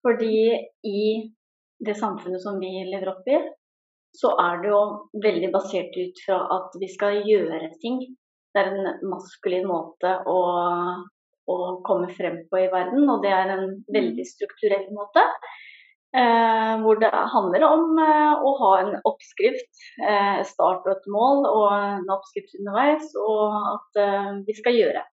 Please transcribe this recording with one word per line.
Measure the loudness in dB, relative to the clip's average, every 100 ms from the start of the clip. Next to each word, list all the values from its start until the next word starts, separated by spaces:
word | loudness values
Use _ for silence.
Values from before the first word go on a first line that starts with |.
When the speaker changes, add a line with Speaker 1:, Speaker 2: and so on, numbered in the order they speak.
Speaker 1:
Fordi | 0 0 0 2 2 0 -6 _
i | -6 -2 -2 -2 -6 _ _ _ _ _
det | -8 -4
samfunnet | -6 -6 -8 -8
som | -8 -8
vi | -8 -8
lever | -8 -6 -6
opp | -6 -2
i, | -2 -2 -14 _ _ _ _ _
så | -2 0 2
er | 0 -2
det | 0
jo | 2 0 -4 -12 -2
veldig | 0 0 -2
basert | -2 -2 -6 -6
ut | -8 -8 -8
fra | -4 -2 -2
at | -4 -6 -10
vi | -10
skal | -2 -2 0
gjøre | 2 2 2 -6 -10
ting. | -10 -6 -6 -8 -18 _ _ _
Det | -2
er | -2
en | -2 -6 -6
maskulin | -8 -10 -12 -8 -4 -2 -2
måte | -4 -6 _ -4 -2
å, | 0 0 0 0 0 -2 -4 -6 -12 _ _ _ -6
å | -4 -4 -6
komme | -2 -2 -2
frem | -6 -6 -6
på | -4 0
i | 0
verden, | 0 0 2
og | 2 2
det | 2
er | 2 0
en | -2 -6
Speaker 2:
Mm. | -8 -4
Speaker 1:
veldig | -2 -2 -4
strukturell | -10 -10 -10 -2 0 0 -2
måte. | -12 0 2 2 0 -14 -18 -20 -20 _ _ _
Eh, | 2 4 4 4 2 0 2
hvor | 4 4
det | 4 2
handler | 0 0 2 4
om, | 4 4 4 2
eh, | 4 4 4 4
å | 2
ha | 2 4 4
en | 2 -2
oppskrift, | -2 -4 -16 0 0 0 -12 _ -20 -4
eh, | 0 2 2 0
start | -4 0 2 2
og | -2
et | -4 -4
mål, | 0 2 4
og | 2 4 4
en | 2 -2 -4 -4
oppskrift | -4 -6 -14 -12
underveis, | -12 -4 0 2 2 -2
og | -4 -2 0 0 0
at, | -4 -6 -4 0
eh, | 0 0 -4 -8
vi | -10
skal | -4 0
gjøre. | 2 2 0 -8